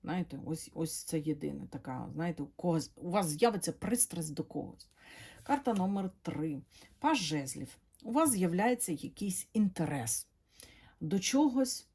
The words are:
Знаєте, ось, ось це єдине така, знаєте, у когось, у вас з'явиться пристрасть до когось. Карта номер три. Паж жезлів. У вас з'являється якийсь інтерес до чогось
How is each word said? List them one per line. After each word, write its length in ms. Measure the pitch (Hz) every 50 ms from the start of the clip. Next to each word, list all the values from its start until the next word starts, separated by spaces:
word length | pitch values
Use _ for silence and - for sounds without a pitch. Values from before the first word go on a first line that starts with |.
Знаєте, 380 | - - 165 185 175 - - 135 -
ось, 240 | - 160 160 - - -
ось 300 | - 165 156 - - -
це 140 | - - 160
єдине 480 | 151 156 151 147 151 - - 143 139 -
така, 380 | - - - - 127 127 - - 135
знаєте, 280 | 151 165 175 165 -
у 40 | 143
когось, 440 | - _ - - 180 165 160 143 - _
у 140 | - - 175
вас 160 | 175 208 190
з'явиться 460 | 160 147 156 233 233 214 190 - -
пристрасть 640 | 156 - - 202 233 247 - - - 175 160 156 147
до 100 | - -
когось. 440 | - - 147 - - - - - _ _ _ - - - - - - - -
Карта 320 | - - 285 277 277 247 226
номер 360 | 202 185 190 202 202 190 190 - _
три. 380 | _ - 147 143 156 160 147 135 - _ _ - - - - _
Паж 200 | - 294 320 254
жезлів. 600 | 185 151 156 147 135 131 - 143 139 - - - _ _ _ -
У 100 | - 220
вас 180 | 233 294 320 302
з'являється 600 | 240 196 185 175 170 180 208 240 247 240 - -
якийсь 560 | 165 139 - - - - 202 202 185 - - _
інтерес 760 | _ 220 214 190 - - 165 156 151 139 117 113 - - - _ _ _ _ _ _ - - - - - - - _ _
до 180 | 165 156 190 196
чогось 720 | 185 - - 269 302 294 240 262 262 254 - - - _ _